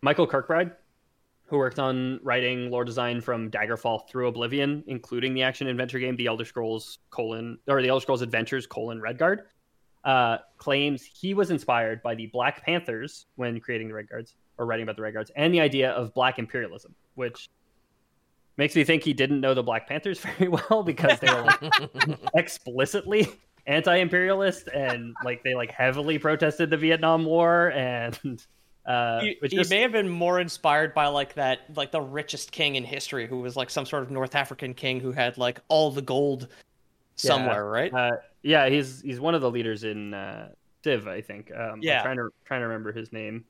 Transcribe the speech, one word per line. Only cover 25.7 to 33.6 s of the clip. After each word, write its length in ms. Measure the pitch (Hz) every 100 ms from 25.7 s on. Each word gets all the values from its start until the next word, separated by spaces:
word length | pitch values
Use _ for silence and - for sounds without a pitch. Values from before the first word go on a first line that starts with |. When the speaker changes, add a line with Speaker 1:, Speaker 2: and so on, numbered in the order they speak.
Speaker 1:
heavily 460 | - 127 131 147 156
protested 500 | 156 156 156 151 165
the 60 | 156
Vietnam 460 | 160 160 160 160 160
War, 460 | 165 170 170 175
and, 720 | 139 127 123 117 117 139 117 - _ _ _ -
uh, 360 | 123 120 113
Speaker 3:
He, 160 | 110 -
Speaker 1:
which 120 | 143
Speaker 3:
he 40 | 185
Speaker 1:
just 120 | 175
Speaker 3:
may 100 | 196
have 120 | 247
been 160 | 220 196
more 300 | 175 175 180
inspired 520 | 175 - 160 147 156
by, 140 | 156 147
like, 260 | 143 139 -
that, 240 | 135 131 - 156
like, 140 | 139
the 100 | 160
richest 500 | 135 143 147 147 -
king 240 | - 151 135
in 80 |
history, 420 | 120 139 - 139 113
who 140 | 127
was, 160 | 123
like, 140 | 123